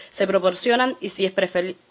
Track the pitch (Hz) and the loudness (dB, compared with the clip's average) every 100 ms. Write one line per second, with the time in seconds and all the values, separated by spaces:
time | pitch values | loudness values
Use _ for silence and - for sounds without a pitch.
0 | - - 196 196 185 180 247 240 254 - | -10 -2 0 2 2 0 2 2 2 -2
1 | 202 - 190 190 185 180 185 180 _ | -8 -4 -2 0 -2 -2 -4 -8 _